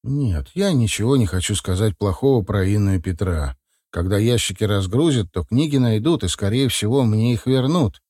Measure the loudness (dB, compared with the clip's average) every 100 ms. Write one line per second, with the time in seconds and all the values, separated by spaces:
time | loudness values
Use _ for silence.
0 | -4 -2 -2 -2 -6 -2 0 2 0 0
1 | 0 2 2 -2 -2 -4 -2 0 0 0
2 | -2 0 2 2 0 -2 0 0 0 0
3 | -2 -4 -2 -2 -4 -6 _ _ _ -6
4 | -2 0 2 0 -2 -4 -2 0 0 0
5 | 2 0 -2 -6 -2 0 2 2 2 2
6 | 0 0 -2 -4 -2 0 0 -2 0 0
7 | 2 2 2 0 0 0 2 0 0 -4